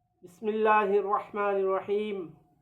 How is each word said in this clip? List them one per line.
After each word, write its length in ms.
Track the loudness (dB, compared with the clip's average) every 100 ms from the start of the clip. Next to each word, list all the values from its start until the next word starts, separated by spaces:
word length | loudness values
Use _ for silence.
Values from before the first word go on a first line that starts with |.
| _ _
بسم 260 | -20 -6 -4
الله 500 | 2 4 4 4 0
الرحمن 560 | 2 -4 -4 -4 -2 0
الرحيم. 760 | 0 -2 -2 -4 -4 -6 -10 -16 _ _